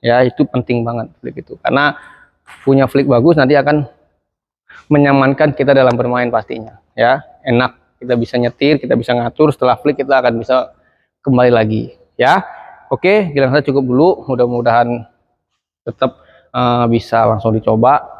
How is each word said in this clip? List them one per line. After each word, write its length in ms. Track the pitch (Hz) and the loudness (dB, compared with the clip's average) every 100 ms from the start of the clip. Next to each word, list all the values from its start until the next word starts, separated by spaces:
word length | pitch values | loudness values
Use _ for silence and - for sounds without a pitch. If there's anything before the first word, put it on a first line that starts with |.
Ya, 180 | 120 120 | 2 2
itu 220 | 127 - 143 | 2 0 -4
penting 380 | 131 117 120 | -2 -4 -4
banget 260 | 117 117 113 _ | -4 -6 -10 _
flick 220 | 127 127 | -16 -14
itu. 160 | - - | -18 -8
Karena 360 | 127 131 143 - - - _ _ _ - | -4 0 -2 -4 -18 -20 _ _ _ -8
punya 240 | - 139 131 | 0 2 2
flick 220 | 135 139 | 0 2
bagus 260 | 123 143 156 | 2 2 2
nanti 160 | 131 143 | 4 2
akan 320 | 139 151 143 _ _ _ _ _ _ _ _ - _ | 2 0 -2 _ _ _ _ _ _ _ _ -20 _
menyamankan 640 | 147 143 139 135 135 151 131 | 2 4 2 2 2 -2 0
kita 180 | 139 | 2
dalam 220 | 135 127 120 | 4 2 2
bermain 320 | 120 123 120 | -2 -2 -2
pastinya. 500 | 117 110 127 113 - _ | -4 -6 -12 -12 -20 _
Ya, 300 | - 117 135 - - | -2 0 0 -4 -14
enak. 360 | - 120 127 _ _ _ | -2 0 -2 _ _ _
Kita 160 | 123 | -4
bisa 240 | 123 117 127 | -4 -2 -2
nyetir, 400 | 120 - 139 147 | -4 -2 0 0
kita 160 | 127 | 0
bisa 240 | 127 117 120 | -4 -2 -2
ngatur. 340 | 117 - 151 | -4 0 0
Setelah 300 | 139 127 120 | 2 0 0
flick 240 | 151 139 | -2 -4
kita 160 | 135 135 | 0 0
akan 160 | 123 113 | 0 -2
bisa 400 | 113 127 123 _ _ _ _ _ | -2 -2 -2 _ _ _ _ _
kembali 260 | - 123 123 | -2 2 4
lagi. 460 | 120 107 110 117 - _ | 2 0 -4 -6 -14 _
Ya, 300 | - 123 180 - - - - _ | -2 0 0 -2 -16 -20 -20 _
oke, 400 | - 180 214 185 | -4 0 0 0
Gilang 160 | 143 131 | -2 0
Sastra 220 | 139 147 | 0 0
cukup 120 | 139 131 | -2 0
dulu. 200 | 123 170 - - | 2 2 0 -4
Mudah-mudahan 760 | 127 120 120 117 117 120 120 110 _ _ _ _ _ _ _ | -2 -2 -2 0 2 0 -4 -10 _ _ _ _ _ _ _
tetap, 400 | - - 131 - _ _ _ | -14 -6 -6 -6 _ _ _
eh, 300 | 123 123 120 120 | -4 -2 0 0
bisa 340 | 117 - 117 113 | -2 0 0 0
langsung 300 | 113 113 110 | 0 -2 -2
dicoba 480 | 107 110 120 143 - | -2 0 2 0 -2